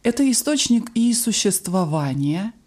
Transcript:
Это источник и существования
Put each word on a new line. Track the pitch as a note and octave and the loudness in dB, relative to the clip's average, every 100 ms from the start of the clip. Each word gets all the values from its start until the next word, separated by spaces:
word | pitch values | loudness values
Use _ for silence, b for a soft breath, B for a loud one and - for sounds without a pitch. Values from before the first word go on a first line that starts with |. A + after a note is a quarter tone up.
Это | A#3+ A#3 C#4 | -2 2 2
источник | A#3+ - D4 - A#3 A#3 A3+ | 2 0 -2 2 0 0 0
и | A#3 | 0
существования | A3+ A#3 G3 G3+ F#3+ - F#3 E3+ D#3 C#3+ C3+ C#3+ E3 G#3+ - | 2 0 0 0 -2 -2 -2 0 -2 -2 -2 -2 -2 -6 -10